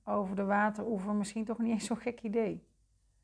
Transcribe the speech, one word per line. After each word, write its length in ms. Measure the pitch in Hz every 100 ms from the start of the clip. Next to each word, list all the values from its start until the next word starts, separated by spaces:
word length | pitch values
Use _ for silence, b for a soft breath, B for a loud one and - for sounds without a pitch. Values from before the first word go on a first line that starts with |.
over 320 | - 208 190 196
de 80 |
wateroever 680 | 196 202 214 214 220 202 196
misschien 320 | 208 202 220 220
toch 120 | 226
niet 140 | 226
eens 140 | 220 -
zo'n 120 | 226
gek 240 | 247 240
idee. 460 | 220 226 208 170 - _ _ _ _ _